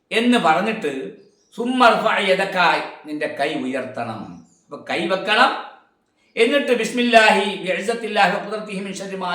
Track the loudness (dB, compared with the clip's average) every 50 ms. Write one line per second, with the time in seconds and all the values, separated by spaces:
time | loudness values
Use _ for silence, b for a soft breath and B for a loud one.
0 | _ -4 -2 0 2 4 4 4 4 2 2 2 0 -2 -2 -4 -4 -4 -4 -6
1 | -8 -10 -12 -16 -20 _ _ _ _ _ -10 -6 -4 -2 2 4 4 4 4 4
2 | 2 0 0 0 2 2 2 2 0 0 0 2 2 2 2 0 -2 -8 -12 -16
3 | -14 -12 -8 -6 -6 -4 -4 -2 -4 -2 -2 -4 -4 -4 -4 -6 -6 -8 -8 -8
4 | -8 -8 -8 -10 -12 -14 -16 -18 -20 _ _ _ _ _ -16 -14 -8 -6 -4 -4
5 | -2 -2 -2 -2 -2 2 2 4 4 4 2 -2 -10 -14 -18 -20 _ _ _ _
6 | _ _ _ _ _ _ 0 2 2 4 2 2 2 2 0 0 0 -2 -2 0
7 | 2 4 6 6 6 6 4 4 2 -2 -4 -4 -4 -4 -4 -2 -2 -4 -4 -4
8 | -4 -2 2 2 2 2 2 0 -4 -6 -8 -8 -8 -8 -10 -8 -8 -8 -10 -10
9 | -10 -10 -8 -8 -6 -4